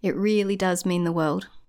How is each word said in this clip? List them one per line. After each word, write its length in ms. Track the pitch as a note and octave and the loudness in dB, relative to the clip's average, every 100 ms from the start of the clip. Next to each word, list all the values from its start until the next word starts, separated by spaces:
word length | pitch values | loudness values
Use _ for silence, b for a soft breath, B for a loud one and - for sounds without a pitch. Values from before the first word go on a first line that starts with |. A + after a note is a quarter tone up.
It 140 | G3 | -2
really 400 | - G3+ G#3+ G3 | 0 2 2 0
does 320 | G3 F#3 F3+ F#3 | 0 0 0 0
mean 160 | F3 | 0
the 80 | F3 | 0
world. 380 | E3+ D#3 E3+ - - | 0 0 -2 -6 -20